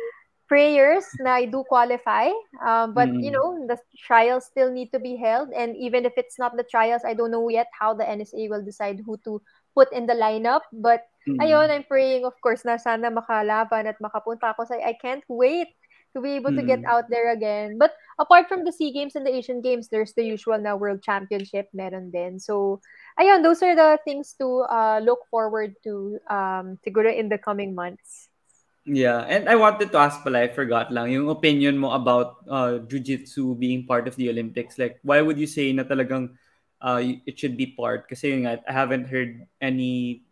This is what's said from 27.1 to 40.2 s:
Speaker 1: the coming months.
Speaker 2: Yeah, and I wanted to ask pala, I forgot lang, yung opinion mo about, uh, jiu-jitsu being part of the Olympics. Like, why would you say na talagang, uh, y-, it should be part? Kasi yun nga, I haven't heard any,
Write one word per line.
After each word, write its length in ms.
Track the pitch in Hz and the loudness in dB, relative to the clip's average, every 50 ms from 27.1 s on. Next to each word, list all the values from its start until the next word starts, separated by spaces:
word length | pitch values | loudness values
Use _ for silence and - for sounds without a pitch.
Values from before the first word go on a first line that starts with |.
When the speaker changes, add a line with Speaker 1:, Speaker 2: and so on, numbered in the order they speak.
| 226 - 220 208 214 | 2 0 -2 -4 -4
Speaker 1:
the 80 | 202 | -4
coming 320 | - 214 208 202 202 196 190 | -4 -6 -6 -6 -6 -8 -8
months. 560 | 180 175 180 - - _ - - - - _ _ _ _ _ _ _ _ _ _ _ _ | -8 -8 -8 -10 -14 _ -20 -20 -20 -20 _ _ _ _ _ _ _ _ _ _ _ _
Speaker 2:
Yeah, 380 | 143 143 135 131 120 120 117 117 - | -2 0 2 4 4 2 0 0 0
and 160 | 170 208 202 196 | 0 0 4 4
I 80 | 233 | 6
wanted 400 | 226 220 214 202 208 208 190 - | 6 6 6 4 2 0 2 4
to 20 | 151 | 4
ask 240 | 143 143 143 - | 4 4 2 -2
pala, 220 | - 139 127 120 120 | -4 0 2 2 2
I 80 | 120 | 2
forgot 400 | - 143 135 117 117 117 110 - | 0 -2 -2 0 0 0 0 -2
lang, 160 | 123 120 117 120 131 | -2 -4 -2 0 0
yung 160 | 135 143 147 | 0 0 -2
opinion 480 | 156 151 - 156 147 143 139 143 139 139 | -2 2 2 2 4 4 4 2 2 0
mo 160 | 139 127 123 | 0 0 -2
about, 480 | 135 120 123 123 123 123 123 - - _ - | 0 2 2 4 4 2 0 -4 -12 _ -6
uh, 320 | 135 135 127 123 120 120 113 | -4 -2 0 0 -2 -4 -6
jiu-jitsu 720 | 113 135 139 123 135 135 131 135 - - 143 135 127 127 | -8 -8 -8 -6 -6 -6 -6 -8 -10 -8 -4 -4 -4 -2
being 320 | 117 127 123 127 127 123 - | -2 -2 -2 -2 -4 -2 -2
part 240 | 123 120 117 131 | 0 0 0 -2
of 40 | 123 131 | -4 -4
the 80 | 127 120 | -4 -4
Olympics. 480 | 113 117 117 110 - 123 117 - - - | -2 -4 -6 -6 -8 -8 -10 -10 -6 -6
Like, 220 | 127 117 - - - 139 | -6 -6 -6 -6 0 2
why 160 | 143 147 156 | 4 4 4
would 160 | 156 156 143 | 4 0 -2
you 80 | 151 147 | -4 -4
say 240 | 151 156 143 135 | -2 -2 -2 0
na 160 | 131 135 131 135 | 0 -2 -2 -2
talagang, 480 | 143 135 131 123 131 131 127 123 123 _ _ _ _ _ _ _ _ _ - | -2 -2 -2 -2 -2 -4 -6 -8 -10 _ _ _ _ _ _ _ _ _ -4
uh, 160 | 127 123 120 | -2 -2 0
y-, 240 | 123 127 123 - - | -2 -2 -4 -6 -10
it 140 | - 131 - | -14 -10 -8
should 160 | - 135 123 | -8 -6 -4
be 160 | 120 131 127 | -4 -6 -6
part? 400 | - - 120 117 113 120 - - | -6 -6 -4 -4 -4 -6 -8 -12
Kasi 240 | 127 127 - 143 135 | -12 -6 -4 -2 -2
yun 80 | 131 123 | -2 -2
nga, 160 | 120 117 117 - - | -4 -4 -6 -8 -6
I 80 | 135 | -2
haven't 320 | 131 135 123 131 131 127 131 | -2 -2 0 -2 -4 -4 -6
heard 400 | 131 127 127 120 117 117 - - _ _ 143 | -6 -6 -6 -6 -8 -14 -20 -20 _ _ -4
any, 640 | 135 131 131 127 127 127 123 123 123 123 120 | -4 -2 -2 -2 -4 -4 -4 -4 -6 -8 -10